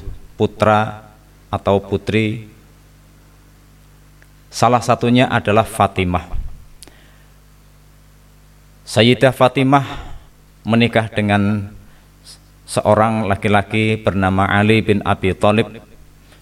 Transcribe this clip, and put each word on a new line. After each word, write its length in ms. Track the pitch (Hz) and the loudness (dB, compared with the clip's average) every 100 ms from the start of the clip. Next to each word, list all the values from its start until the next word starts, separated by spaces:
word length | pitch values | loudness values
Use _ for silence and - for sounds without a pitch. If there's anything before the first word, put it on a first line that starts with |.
| - - - - | -8 -14 -12 -4
putra 640 | 107 - 107 107 107 107 110 - _ _ - | -4 0 2 2 0 -8 -20 -20 _ _ -10
atau 320 | 101 - 98 | -6 0 0
putri. 640 | 98 101 - 104 110 117 107 - - - - - - - - _ - _ - - - - - - - - - | 0 -6 -2 -2 -2 -4 -12 -20 -20 -20 -20 -20 -20 -20 -20 _ -20 _ -20 -20 -20 -20 -20 -20 -20 -20 -14
Salah 320 | - 117 123 | -2 2 2
satunya 480 | 120 117 120 123 123 | 0 0 2 2 2
adalah 400 | 113 107 104 107 | 0 0 0 0
Fatimah. 640 | - 98 - 90 87 - - - - - - - - - - - - - - - - - - _ - - - - - - - - | 0 -2 0 -2 -4 -4 -8 -8 -12 -20 -20 -20 -20 -20 -20 -20 -20 -20 -20 -20 -20 -20 -20 _ -20 -20 -20 -20 -20 -20 -20 -6
Sayyidah 480 | 110 117 123 131 123 | 2 4 4 2 4
Fatimah 480 | 127 - 131 139 135 - - - - - - - | 2 2 2 2 0 -10 -14 -16 -20 -20 -20 -12
menikah 480 | 104 113 117 117 110 | -2 2 2 0 -2
dengan 600 | - 104 101 101 107 98 - - - - _ - - _ _ | -2 0 2 0 -2 -6 -14 -20 -20 -20 _ -20 -20 _ _
seorang 640 | - - - 104 110 110 101 | -10 -4 2 2 2 0 -2
laki-laki 720 | 98 107 101 98 110 110 110 | -2 0 0 0 -2 -2 -2
bernama 480 | - 95 95 95 95 | -2 -2 0 0 0
Ali 320 | 101 104 110 | 2 2 2
bin 240 | 95 101 | 2 -2
Abi 320 | - 101 95 87 | -2 -2 -2 0
Thalib, 480 | 104 107 107 113 - - - - - - | 0 2 -2 -6 -20 -20 -20 -20 -20 -20